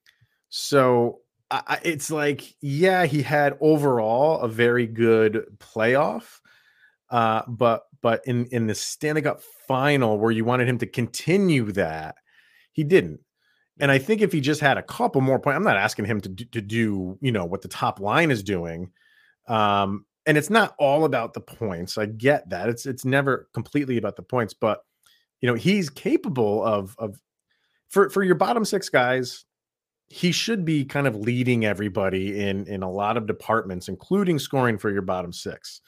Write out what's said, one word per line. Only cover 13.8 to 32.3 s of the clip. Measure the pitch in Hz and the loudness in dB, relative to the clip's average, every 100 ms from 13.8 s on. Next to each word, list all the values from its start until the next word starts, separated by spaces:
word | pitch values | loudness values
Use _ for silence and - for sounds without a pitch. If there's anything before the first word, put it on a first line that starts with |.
And | 143 | 2
I | 135 | 2
think | 135 220 | 2 0
if | 208 | 2
he | 165 | 0
just | 135 147 | 0 0
had | 147 110 | 2 0
a | |
couple | - - 240 135 | -4 -4 0 2
more | 131 131 | 2 2
points, | - 139 | 0 0
I'm | |
not | 202 104 | 2 2
asking | 107 - | 0 -2
him | 104 107 | -4 -4
to | 98 | -6
do, | 92 | -12
to | - 117 | -10 -10
do, | 101 113 110 98 90 95 | -4 -2 0 -2 -6 -6
you | 135 | -4
know, | 110 | -2
what | 87 95 | -2 -6
the | 95 | -10
top | - 123 - | -6 -4 -4
line | 101 131 165 | -2 0 2
is | 117 | 0
doing. | 95 92 85 82 90 _ _ _ _ _ - | -2 -4 -4 -8 -12 _ _ _ _ _ -4
Um, | 113 104 101 98 101 - _ - | 0 2 2 0 -4 -10 _ 0
and | 151 | 0
it's | 143 | 2
not | 220 196 - | 0 0 0
all | 143 143 | 2 2
about | 156 131 117 | 2 0 -4
the | - | -10
points. | - - 110 85 90 - | -14 -8 -6 -6 -6 -6
I | 107 | -6
get | 110 123 147 - | -2 0 0 -2
that. | 92 104 | -6 -4
It's, | 117 139 | -4 -6
it's | 127 | -6
never | 131 139 139 127 - | -2 0 2 -2 -4
completely | - 107 147 135 120 | -10 -6 -4 -2 -2
about | 104 | -4
the | - | -8
points, | 95 127 107 | -6 -4 -4
but, | - 113 101 _ _ _ _ _ - | -2 -2 -2 _ _ _ _ _ -4
you | 123 | -2
know, | |
he's | 117 160 208 156 | 0 2 0 -2
capable | - 196 294 247 127 107 107 | -6 -2 -2 -2 -2 0 0
of, | 107 104 95 - | 0 -2 -4 -10
of, | 110 101 _ _ _ _ _ _ - | -10 -12 _ _ _ _ _ _ -4
for, | 190 196 | 2 2
for | 190 | 2
your | 190 175 | 2 2
bottom | 190 240 | 2 0
six | 208 196 - | 0 -4 0
guys, | 139 123 131 123 - _ _ _ _ _ _ _ | 2 2 0 -2 -10 _ _ _ _ _ _ _
he | - 175 | -2 0
should | 160 - 226 | 0 -2 -2
be | 160 156 | 0 -2
kind | 135 143 139 | -2 0 -2
of | 104 | 0
leading | 110 123 127 120 | -2 0 2 2
everybody | 107 95 104 104 95 95 98 | 2 0 -2 0 0 0 -2